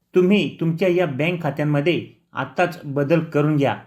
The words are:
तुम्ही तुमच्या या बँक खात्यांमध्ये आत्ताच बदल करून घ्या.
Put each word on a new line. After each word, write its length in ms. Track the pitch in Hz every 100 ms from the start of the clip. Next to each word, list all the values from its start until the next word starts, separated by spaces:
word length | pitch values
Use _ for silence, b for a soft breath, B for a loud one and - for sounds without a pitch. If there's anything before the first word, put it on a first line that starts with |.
| _ 185
तुम्ही 420 | 180 208 143 -
तुमच्या 280 | 165 160 180
या 180 | 175 170
बँक 360 | 127 160 170
खात्यांमध्ये 580 | 151 135 151 143 156 135 - - _
आत्ताच 460 | 120 135 - 175 - 147
बदल 340 | 139 139 165
करून 320 | 160 147 147 151
घ्या. 200 | 131 101